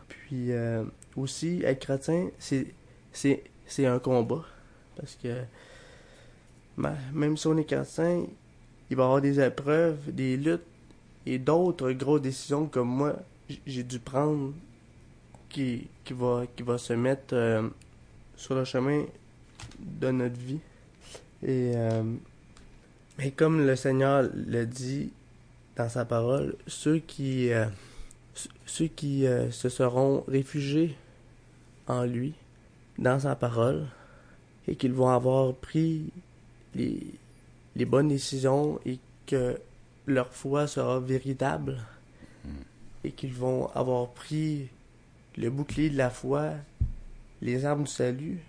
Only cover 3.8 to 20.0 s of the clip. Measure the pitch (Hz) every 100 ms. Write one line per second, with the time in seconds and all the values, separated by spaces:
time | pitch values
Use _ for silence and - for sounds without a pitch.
3.8 | 135 123 131 123 117 160 165 - - -
4.8 | - - 147 - 123 120 120 - - -
5.8 | - - - - - - - - - -
6.8 | 143 151 131 143 147 151 160 160 151 135
7.8 | 135 - 165 175 170 - - - - -
8.8 | - 131 127 135 139 139 131 - 139 151
9.8 | 170 151 147 127 131 131 147 170 - -
10.8 | - - - - - 127 131 160 180 175
11.8 | 131 131 127 151 135 135 - 143 156 131
12.8 | 120 127 147 - - - - - - 127
13.8 | 123 127 117 131 151 151 135 151 - -
14.8 | - - - - - - - 147 131 120
15.8 | - - - 127 123 123 123 - 120 120
16.8 | - 117 123 135 - 127 117 110 113 -
17.8 | - - - - - - - 131 127 131
18.8 | 131 147 - - - - - - - -
19.8 | - -